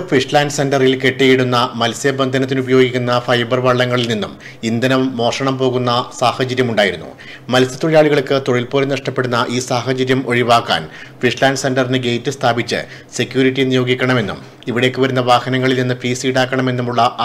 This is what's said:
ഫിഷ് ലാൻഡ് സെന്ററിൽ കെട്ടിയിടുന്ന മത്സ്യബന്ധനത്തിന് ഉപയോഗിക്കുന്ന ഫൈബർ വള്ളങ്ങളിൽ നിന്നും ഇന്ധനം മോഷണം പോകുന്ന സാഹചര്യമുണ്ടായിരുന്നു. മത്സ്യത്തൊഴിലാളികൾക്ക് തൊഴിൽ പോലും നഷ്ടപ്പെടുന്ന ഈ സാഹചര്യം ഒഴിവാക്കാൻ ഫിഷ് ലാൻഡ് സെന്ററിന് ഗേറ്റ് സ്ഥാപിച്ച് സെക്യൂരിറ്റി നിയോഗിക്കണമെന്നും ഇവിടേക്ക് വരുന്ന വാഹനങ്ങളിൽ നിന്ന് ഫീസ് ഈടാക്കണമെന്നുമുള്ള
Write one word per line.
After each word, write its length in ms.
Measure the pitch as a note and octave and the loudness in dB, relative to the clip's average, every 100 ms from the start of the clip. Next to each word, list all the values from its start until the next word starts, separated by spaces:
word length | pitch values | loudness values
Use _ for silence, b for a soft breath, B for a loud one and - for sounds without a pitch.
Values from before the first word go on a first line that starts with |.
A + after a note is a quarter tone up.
| F3 | 4
ഫിഷ് 240 | C#3 C3 | 0 2
ലാൻഡ് 220 | D3 D3 C#3+ | 0 0 0
സെന്ററിൽ 380 | C#3 C3+ C3 C3 | 0 2 2 2
കെട്ടിയിടുന്ന 560 | C3 C3 C3 C3 B2 B2 B2 A#2 | 0 2 4 4 4 0 0 -2
മത്സ്യബന്ധനത്തിന് 840 | A#2 A2 C#3+ C3 C3 C3 C3 C3+ | -2 0 -2 0 0 0 -2 -2
ഉപയോഗിക്കുന്ന 480 | B2+ B2+ B2+ B2+ B2 B2 A#2+ | 2 4 4 2 0 0 2
ഫൈബർ 340 | A#2+ A#2 B2+ B2+ | 0 0 0 2
വള്ളങ്ങളിൽ 420 | B2 B2 B2 A#2 | 2 0 0 0
നിന്നും 220 | G#2+ F#2+ - B B A2+ | -2 -4 -10 B B -4
ഇന്ധനം 320 | A#2 B2+ C3 C3 A#2 | 0 2 2 0 0
മോഷണം 360 | A#2 - C3+ C3 | -2 0 -2 0
പോകുന്ന 300 | C3 B2 B2 A#2+ B2+ - | 0 0 0 -2 -2 -2
സാഹചര്യമുണ്ടായിരുന്നു. 920 | A#2+ - B2+ B2+ B2 G#2 G2 E2+ D2 - B B - | 0 0 -2 0 0 2 0 -2 -10 -18 B B -2
മത്സ്യത്തൊഴിലാളികൾക്ക് 840 | B2+ B2+ - D#3+ D#3 D3+ D3 C3+ C#3 C3+ | 0 0 -2 2 4 4 2 2 0 0
തൊഴിൽ 180 | B2 A#2+ | -2 0
പോലും 160 | C#3 C#3 | -2 0
നഷ്ടപ്പെടുന്ന 460 | C3 - B2+ B2+ A#2 B2 B2 | -2 -4 -4 -2 0 0 -2
ഈ 40 | A#2+ | -2
സാഹചര്യം 520 | B2 B2 B2+ B2+ C3 C3 | -4 -2 -2 0 0 0
ഒഴിവാക്കാൻ 520 | A#2+ A#2 A#2 A#2 F2 D#2+ B B B | 0 4 2 2 -4 -4 B B B
ഫിഷ് 200 | B2 - | -2 2
ലാൻഡ് 200 | C3+ C3+ | 0 2
സെന്ററിന് 360 | C#3 C3 B2+ C3 A#2+ | -2 0 0 0 -2
ഗേറ്റ് 280 | A#2+ C#3+ C3 | -2 -4 -2
സ്ഥാപിച്ച് 420 | B2+ A#2 A2+ F#2+ - B B - | 0 0 -2 -4 -6 B B -6
സെക്യൂരിറ്റി 480 | - C3 C3 C3 C3 | -2 2 2 2 0
നിയോഗിക്കണമെന്നും 680 | B2+ B2 B2 B2+ B2+ G2 D2+ - B - | 0 0 0 2 0 0 -6 -14 B -6
ഇവിടേക്ക് 300 | A2+ B2+ B2+ C3 | 0 0 0 0
വരുന്ന 180 | C3 B2 | 0 2
വാഹനങ്ങളിൽ 460 | B2 C3 B2+ C3 C3 | 2 2 0 0 0
നിന്ന് 160 | B2+ B2 | -2 -2
ഫീസ് 240 | B2 B2+ C3+ | -4 -2 -2
ഈടാക്കണമെന്നുമുള്ള 720 | B2+ B2+ C3 B2+ B2 A#2+ A#2 A#2+ B2 | 0 0 0 -2 -2 -2 0 0 0